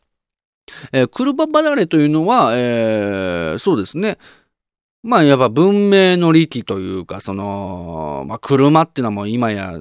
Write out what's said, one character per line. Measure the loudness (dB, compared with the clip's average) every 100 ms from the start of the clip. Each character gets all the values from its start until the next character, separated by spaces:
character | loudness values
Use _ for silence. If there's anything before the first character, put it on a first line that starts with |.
| _ _ _ _ _ _ -20 -20 -4
え | -2
ー、 | -2
車 | -2 -4 -2 0
離 | 0 0 0
れ | 0
と | 2
い | 2
う |
の | 2 2
は、 | 2 2 2
え | 0 0 0 0 -2 -4 -4 -4 -4 -2
ー、 |
そ | 0
う | -2
で | -2
す | -4
ね。 | -4 -6 -14 _ _ _ _ _ _ _
ま | 0 4
あ、 |
や | 4 4
っ |
ぱ | 2
文 | 2 2 4 4
明 | 4 4 4
の | 4
利 | 4 2
器 | -4
と | -6 -6
い | -6 -8
う | -8
か、 | -12
そ | -8
の、 | -8 -8 -8 -8 -10 -10 -8 -8 -8 -8
ま | -10
あ、 |
車 | -2 2 4 4
っ | 2
て | -2
い |
う |
の | -4
は |
も | -4
う | -6
今 | -2 -2
や、 | -2 -6 -10